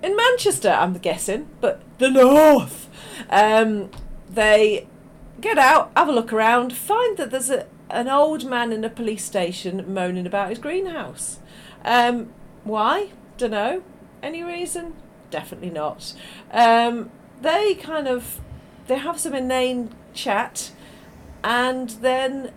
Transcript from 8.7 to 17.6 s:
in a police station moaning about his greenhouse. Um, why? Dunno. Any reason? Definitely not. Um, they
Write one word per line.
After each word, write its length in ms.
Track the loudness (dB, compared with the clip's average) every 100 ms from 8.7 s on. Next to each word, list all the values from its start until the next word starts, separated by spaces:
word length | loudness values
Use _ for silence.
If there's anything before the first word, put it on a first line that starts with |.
in 120 | -4
a 60 | -6
police 340 | -6 -6 -6 -6
station 680 | -4 -4 -4 -8 -8 -6
moaning 320 | -4 -4 -4 -4
about 220 | -4 -4
his 100 | -6
greenhouse. 800 | -6 -6 -6 -8 -12 -12 -12 -12 -18 -20 -20 -12
Um, 480 | 0 2 2 0 -6 -16 -20 -16
why? 460 | -6 -2 0 0 -4 -12 -20 -6
Dunno. 460 | -4 -2 -2 -4 -8 -20 -20 -14
Any 200 | -12 -10
reason? 500 | -10 -8 -8 -8 -12 -16 -20 -20 -12
Definitely 380 | -12 -10 -12 -10
not. 440 | -8 -8 -8 -16 -16 -20 -20 -8
Um, 600 | 2 6 6 2 -2 -8 -16 -20 -6
they 340 | 0 2